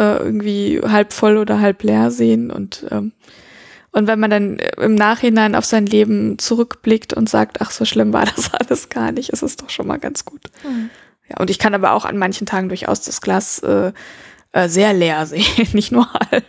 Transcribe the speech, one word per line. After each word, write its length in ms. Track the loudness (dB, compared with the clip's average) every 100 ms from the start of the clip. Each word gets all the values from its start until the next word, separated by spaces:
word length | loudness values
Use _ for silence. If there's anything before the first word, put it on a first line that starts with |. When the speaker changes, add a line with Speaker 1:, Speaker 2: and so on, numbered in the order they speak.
| 2 2
Speaker 1:
irgendwie 600 | 0 -2 -2 -2 -2 -2
halb 300 | 2 2 2
voll 260 | 2 2 4
oder 220 | 2 2
halb 220 | 2 2
leer 280 | 0 2 2
sehen 400 | 2 2 2 0
und, 360 | -6 -10 -10 -8
ähm, 220 | -6 -6 -10 _ -20 -20 -20 -20 -20 _
und 140 | 0 2
wenn 120 | 2
man 100 | 2
dann 280 | 2 0 -2
im 360 | -6 0 2
Nachhinein 600 | 4 4 4 4 4 4
auf 100 | 2
sein 220 | 0 0 2
Leben 520 | 4 4 2 0 -2
zurückblickt 760 | -2 0 0 -2 0 0 0
und 140 | -2 0
sagt, 320 | 2 0 -4
„Ach, 100 | -8
so 140 | -4
schlimm 280 | -2 0 2
war 140 | 2 0
das 260 | -2 -4
<laughs> 0 |
alles 340 | -2 -2 -4 -4
gar 240 | -4 -4
nicht“, 180 | -4 -6
ist 120 | -6
es 140 | -6 -8
doch 140 | -10
schon 160 | -10 -6
mal 120 | -6
ganz 260 | -6 -10
gut. 260 | -12 -16 -20 -16
Speaker 2:
Mhm. 260 | -8 -6 -8 -12 _ _ _
Speaker 1:
Ja, 80 | -4
und 120 | -4
ich 80 | 0
kann 160 | 0
aber 180 | 2 2
auch 120 | 2
an 140 | 0 -2
manchen 280 | -2 -2 -4
Tagen 220 | -4 -4
durchaus 340 | -4 -4 -4
das 180 | -4 -8
Glas, 380 | -2 -2 -2 -4
äh, 320 | 0 0 0 -6 -16 -20 -20 -20 _
äh, 160 | -2 0
sehr 240 | 2 2
leer 340 | 2 2 0 -4
<laughs> 0 |
sehen, 180 | -2 0 0 2
nicht 200 | 0 2
nur 200 | 2 2
halb. 320 | 0 0 0